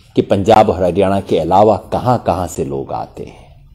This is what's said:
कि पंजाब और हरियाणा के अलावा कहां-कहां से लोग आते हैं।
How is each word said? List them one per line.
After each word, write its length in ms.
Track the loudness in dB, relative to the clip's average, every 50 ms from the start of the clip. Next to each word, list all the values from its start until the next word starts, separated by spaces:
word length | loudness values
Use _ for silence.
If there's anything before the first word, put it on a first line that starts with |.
| -20 -6 -4
कि 60 | -2
पंजाब 480 | 0 0 0 0 4 4 4 4 4 0
और 140 | 0 0 0
हरियाणा 360 | 0 2 2 2 2 0 -2
के 200 | -2 -2 -2 -2
अलावा 380 | 0 2 4 4 4 4 2 0
कहां-कहां 720 | -2 -6 -6 -4 0 0 0 0 0 -2 -2 -2 -4 -6
से 180 | -6 -8 -8
लोग 280 | -6 -6 -8 -8 -8 -10
आते 300 | -10 -10 -12 -14 -18 -18
हैं। 460 | -18 -18 -20 -20 -20 -20 -20 -20 -20 -20